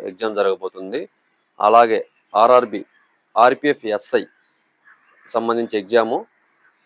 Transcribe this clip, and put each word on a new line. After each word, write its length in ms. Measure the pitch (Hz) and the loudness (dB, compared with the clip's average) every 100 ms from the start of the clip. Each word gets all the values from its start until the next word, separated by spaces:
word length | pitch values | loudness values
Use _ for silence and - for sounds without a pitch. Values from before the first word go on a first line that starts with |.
| 101 | -12
ఎగ్జామ్ 280 | 92 113 104 | -8 -6 -2
జరగబోతుంది. 600 | 98 92 95 95 95 127 196 _ _ _ _ - | -2 -2 -8 -12 -12 -12 -12 _ _ _ _ -2
అలాగే 400 | 104 113 120 104 - _ _ | 4 6 4 2 -4 _ _
ఆర్ఆర్బీ, 480 | 101 117 123 117 101 - _ _ _ _ - | 0 4 4 2 -6 -14 _ _ _ _ 0
ఆర్పీఎఫ్ 500 | 123 135 147 143 110 | 2 2 -4 -4 -4
ఎస్ఐ 360 | 104 - 117 101 _ _ _ _ _ _ _ _ _ _ | -6 -4 -6 -6 _ _ _ _ _ _ _ _ _ _
సంబంధించి 460 | 117 113 117 117 110 | -6 -4 -4 -4 -6
ఎగ్జామ్ 320 | 95 117 110 147 226 _ _ _ _ _ | -2 -2 0 -4 -10 _ _ _ _ _